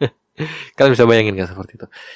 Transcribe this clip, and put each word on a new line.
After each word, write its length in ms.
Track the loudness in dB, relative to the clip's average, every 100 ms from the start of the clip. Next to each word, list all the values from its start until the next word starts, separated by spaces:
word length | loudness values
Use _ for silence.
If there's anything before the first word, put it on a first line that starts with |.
| -8 -8 _ -14 -12 -12 -16 2
Kalian 160 | 2 4
bisa 80 |
bayangin 320 | 4 4 0 -4
nggak 160 | -8
seperti 240 | -10 -18 -18
itu? 100 | -20 -20 -20